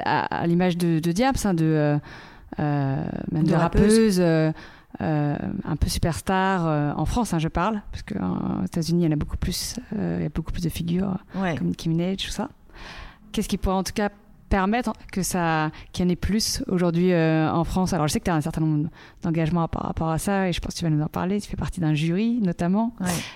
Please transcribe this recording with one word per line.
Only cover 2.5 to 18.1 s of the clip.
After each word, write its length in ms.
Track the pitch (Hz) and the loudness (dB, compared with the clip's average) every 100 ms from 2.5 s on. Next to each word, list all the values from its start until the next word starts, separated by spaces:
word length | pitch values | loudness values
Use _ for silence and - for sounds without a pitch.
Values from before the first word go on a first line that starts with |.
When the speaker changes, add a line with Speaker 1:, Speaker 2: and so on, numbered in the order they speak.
| - | -4
Speaker 1:
euh, 460 | 151 143 135 135 - - - | -2 0 0 -2 -4 -6 -4
même 120 | 156 | 0
Speaker 2:
De 60 | 160 | 2
Speaker 1:
de 40 | |
Speaker 2:
rappeuse. 680 | 165 170 - 202 220 220 185 | 4 4 4 6 6 6 4
Speaker 1:
rappeuse, 0 | |
euh, 320 | 175 160 156 156 - - - - | 4 4 2 0 -10 -20 -20 -6
euh, 360 | - 151 147 143 - - | -2 0 0 -2 -4 -6
un 120 | - 151 | -4 -2
peu 120 | - | 0
superstar, 800 | - 175 147 - 190 190 190 165 | 0 -2 -2 0 2 2 2 2
euh, 260 | 151 147 | 2 0
en 120 | - 151 | 0 0
France, 260 | 240 220 | 0 0
hein, 60 | 170 | 0
je 100 | 156 | 0
parle, 320 | - 185 208 - | 0 0 -2 -6
parce 120 | - | -12
que, 160 | - 202 | -8 -4
euh, 420 | 185 185 - - | -2 -2 -2 -2
aux 60 | 185 | -2
États-Unis, 380 | 175 160 170 | -2 0 2
il 20 | 170 | 2
y 20 | |
en 40 | |
a 40 | 151 | 2
beaucoup 220 | 160 - | -2 -4
plus, 380 | - 175 - - 254 214 | -4 -4 -6 -8 -8 -6
euh, 200 | 175 170 | -4 -2
il 40 | |
y 20 | 160 | -4
a 20 | |
beaucoup 240 | - 160 | -4 -6
plus 120 | - | -4
de 40 | 170 | -4
figures, 480 | - 170 175 196 185 - 180 | -4 -2 -2 -2 -4 -6 -4
Speaker 2:
Ouais. 200 | 190 160 | -2 -2
Speaker 1:
comme 120 | 175 | -4
Nicki 200 | 180 170 | -4 -2
Minaj, 300 | 165 175 190 | -2 -2 -4
tout 120 | - | -6
ça. 200 | - 214 - - - - - - - - | -6 -6 -10 -20 -20 -18 -16 -16 -18 -8
Qu'est-ce 160 | - 208 | -4 -2
qui 80 | 196 | -2
pourrait 200 | 202 190 | 0 0
en 60 | |
tout 100 | 185 | -2
cas 160 | - 202 - - - - | -2 -4 -4 -20 -20 0
permettre 460 | 202 190 233 247 - - | 2 2 2 -2 -6 -8
que 100 | - | -6
ça, 480 | 175 185 170 160 156 - - | -2 0 0 2 0 -4 -12
qu'il 120 | - | -2
y 40 | 180 | 0
en 20 | |
ait 60 | 175 | 2
plus 480 | - 208 - - - | 0 0 0 -4 -2
aujourd'hui, 460 | 185 175 170 180 | 2 2 4 4
euh, 360 | 175 160 160 156 | 4 4 4 2
en 100 | 127 | 0
France ? 300 | 165 190 180 | 0 0 0
Alors, 160 | 180 | 2
je 40 | 151 | 0